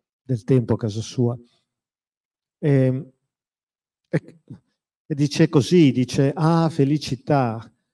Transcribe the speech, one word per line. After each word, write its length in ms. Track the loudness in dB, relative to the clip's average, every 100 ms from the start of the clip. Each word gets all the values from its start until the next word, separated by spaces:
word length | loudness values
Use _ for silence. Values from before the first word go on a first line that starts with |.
| _ _
del 220 | -6 -4
tempo 300 | 0 0 2
a 40 | -2
casa 240 | -4 -6
sua. 360 | -8 -4 -4 -4 -14 _ _ _ _ _ _ _ _ _ _ _
Ehm, 500 | 0 2 2 -2 -8 _ _ _ _ _ _ _ _ _ _
e, 300 | -6 -6 -20 -20 -20 _ _ _ _ -8
e 100 | -4
dice 320 | -2 2 2
così, 440 | 2 2 4 4
dice: 420 | 2 -2 0 -2 0
"Ah, 340 | 0 2 0
felicità, 1000 | 0 0 -2 -4 -8 -2 0 0 -6 -12 _ _